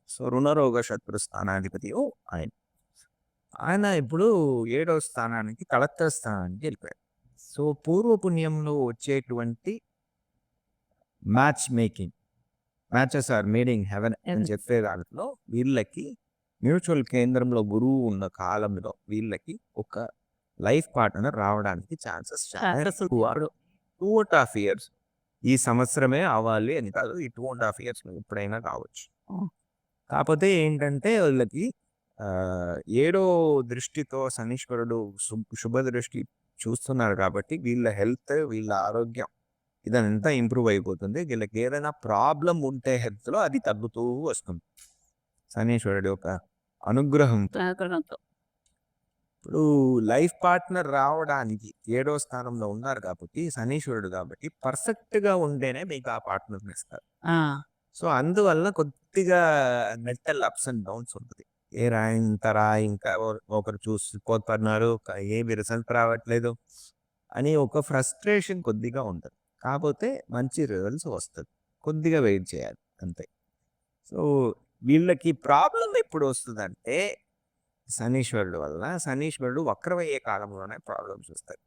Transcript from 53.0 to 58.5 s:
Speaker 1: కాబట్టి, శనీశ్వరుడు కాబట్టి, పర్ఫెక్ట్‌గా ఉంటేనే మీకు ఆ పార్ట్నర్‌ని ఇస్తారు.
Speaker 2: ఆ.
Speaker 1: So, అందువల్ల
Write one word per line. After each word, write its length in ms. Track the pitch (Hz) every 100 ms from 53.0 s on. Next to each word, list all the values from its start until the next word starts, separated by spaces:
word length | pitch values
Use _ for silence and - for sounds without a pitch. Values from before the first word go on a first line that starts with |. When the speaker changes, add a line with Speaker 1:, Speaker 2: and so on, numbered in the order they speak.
Speaker 1:
కాబట్టి, 500 | 95 90 87 - 165
శనీశ్వరుడు 580 | 131 117 147 143 117 95
కాబట్టి, 420 | 92 90 - 156 -
పర్ఫెక్ట్‌గా 720 | 131 - - 214 _ 214 202 185
ఉంటేనే 480 | 151 143 131 127
మీకు 260 | 185 139 127
ఆ 80 | 113
పార్ట్నర్‌ని 540 | - 98 - 101 101
ఇస్తారు. 300 | - - - _ _
Speaker 2:
ఆ. 380 | 165 165 151 139 - _ _ -
Speaker 1:
So, 100 | 170
అందువల్ల 640 | 135 147 190 196